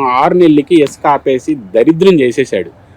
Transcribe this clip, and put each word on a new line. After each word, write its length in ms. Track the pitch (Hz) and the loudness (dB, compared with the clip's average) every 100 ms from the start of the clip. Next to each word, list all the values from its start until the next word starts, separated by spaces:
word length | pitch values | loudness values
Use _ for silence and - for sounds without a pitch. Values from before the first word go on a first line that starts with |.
| 135 127 | -2 0
ఆరు 160 | 156 180 | 0 2
నెలలకి 340 | 170 147 139 175 139 | 2 2 2 0 0
ఇసుక 220 | - 156 139 | -2 -2 -2
ఆపేసి 380 | 139 131 - 151 98 110 | -2 -4 -4 -8 -4 0
దరిద్రం 420 | 127 165 196 175 | 0 2 2 2
చేసేశాడు, 480 | 127 117 127 104 85 - _ | 2 -2 -4 -6 -8 -14 _